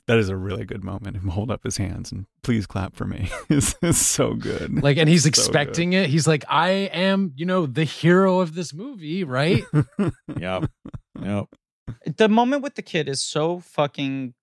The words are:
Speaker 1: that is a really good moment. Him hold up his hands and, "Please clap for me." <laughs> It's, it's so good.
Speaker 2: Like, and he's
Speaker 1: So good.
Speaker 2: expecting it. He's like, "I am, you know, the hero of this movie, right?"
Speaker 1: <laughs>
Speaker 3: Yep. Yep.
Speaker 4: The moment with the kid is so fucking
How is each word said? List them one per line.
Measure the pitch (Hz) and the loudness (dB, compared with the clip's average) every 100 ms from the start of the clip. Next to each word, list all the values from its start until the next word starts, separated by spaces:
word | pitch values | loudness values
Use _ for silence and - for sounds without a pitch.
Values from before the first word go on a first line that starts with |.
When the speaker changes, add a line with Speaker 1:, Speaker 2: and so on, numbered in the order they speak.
| - | 2
Speaker 1:
that | 117 | 2
is | 98 | 2
a | 95 | -2
really | 95 98 | -4 -6
good | 98 104 | -8 -10
moment. | 92 98 98 98 | -8 -8 -8 -6
Him | 95 | -4
hold | 90 113 | -2 -4
up | 98 | -4
his | 120 - | -4 -4
hands | 92 92 92 | -4 -6 -8
and, | 95 95 _ | -10 -12 _
"Please | - 113 95 | -2 -2 -2
clap | 101 92 | -6 -6
for | - | -6
me." | 98 90 98 - | -8 -4 -6 -6
<laughs> | - | 0
It's, | 147 104 - | 2 2 0
it's | - 120 | 2 2
so | - - 120 | 2 2 0
good. | 117 - - - 123 | -2 -4 -6 -4 0
Speaker 2:
Like, | 139 143 | 2 4
and | 156 | 6
he's | 170 | 6
Speaker 1:
So | 147 | 6
good. | - | 2
Speaker 2:
expecting | - 151 143 156 175 | 2 2 0 -2 0
it. | 185 175 | 2 2
He's | 156 147 | 2 2
like, | 156 - | 2 2
"I | 147 175 | 2 2
am, | 190 196 165 190 196 190 | 2 -2 0 2 2 0
you | 131 | -4
know, | 175 185 156 | -2 0 0
the | 120 | 0
hero | 156 - 160 180 190 185 | -2 2 4 6 6 4
of | 175 | 0
this | 160 165 | -4 -10
movie, | 147 254 240 156 180 | -10 -14 -12 -8 -6
right?" | 160 127 156 - - | -2 0 2 2 2
Speaker 1:
<laughs> | 151 - - 185 - - 143 | 0 0 0 -2 -2 -10 -8
Speaker 3:
Yep. | 90 92 - - - - - - | -4 -2 -4 -6 -16 -16 -16 -10
Yep. | 92 101 - _ _ _ - 117 - 151 | -4 -4 -6 _ _ _ -16 -10 -8 2
Speaker 4:
The | 220 | 4
moment | 220 247 285 | 4 2 0
with | 277 - | -4 -10
the | |
kid | - 175 139 | -6 -4 -4
is | 135 | -4
so | - 151 160 175 | -4 -2 -2 -4
fucking | - - 143 - 139 135 131 - | -6 -2 -2 -2 -6 -4 -8 -12